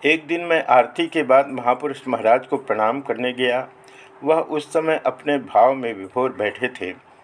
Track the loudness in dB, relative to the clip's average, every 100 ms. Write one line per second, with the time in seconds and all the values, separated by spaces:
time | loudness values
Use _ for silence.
0 | 0 0 -2 -6 0 0 4 4 4 0
1 | -4 -2 2 4 2 -2 0 0 -2 -8
2 | -6 0 2 2 0 -6 -4 0 0 0
3 | -4 -4 -4 -2 -2 -2 -4 -14 -20 -20
4 | -20 -6 0 0 0 -6 -4 -2 0 0
5 | -2 -4 -2 -2 0 4 4 2 -4 -8
6 | -6 -2 -2 -2 -4 -2 -6 -6 -10 -12
7 | _ _